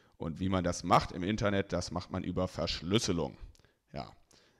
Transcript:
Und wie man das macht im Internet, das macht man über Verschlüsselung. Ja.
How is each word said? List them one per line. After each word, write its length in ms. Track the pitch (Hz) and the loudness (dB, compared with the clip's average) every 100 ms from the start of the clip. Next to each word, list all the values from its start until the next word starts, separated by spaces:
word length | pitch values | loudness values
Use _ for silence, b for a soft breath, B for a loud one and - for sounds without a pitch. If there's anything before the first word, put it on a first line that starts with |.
| B B | B B
Und 220 | 87 76 | -6 -2
wie 100 | 90 | 0
man 140 | 95 | 2
das 200 | 87 85 | 2 0
macht 280 | 85 123 - | 4 4 4
im 100 | 87 | -2
Internet, 500 | 90 107 104 98 95 | 0 2 2 2 2
das 200 | 87 - | 0 -2
macht 180 | 85 - | -6 -4
man 140 | 90 | -4
über 240 | - 87 92 | -2 -2 -2
Verschlüsselung. 920 | - 80 - 80 107 - 85 69 - - - b b b | -2 -2 -2 2 2 2 0 0 -4 -16 -18 b b b
Ja. 200 | 69 53 - _ b b | -10 -10 -14 _ b b